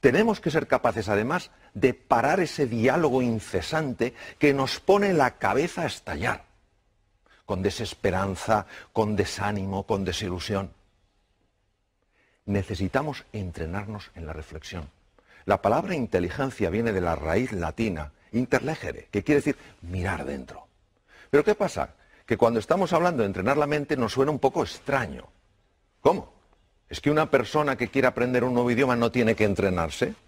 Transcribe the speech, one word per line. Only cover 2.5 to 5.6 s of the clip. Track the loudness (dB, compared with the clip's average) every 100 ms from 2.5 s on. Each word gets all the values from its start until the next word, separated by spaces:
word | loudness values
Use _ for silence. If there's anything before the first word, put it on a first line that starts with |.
| 0 -2
diálogo | 2 2 4 2 2
incesante | 0 -2 -2 -4 -2 -2 -2 -2 -4 -4 -20 2
que | 4
nos | 4 0 -4
pone | 4 4 6
la | 4 2 2
cabeza | 0 2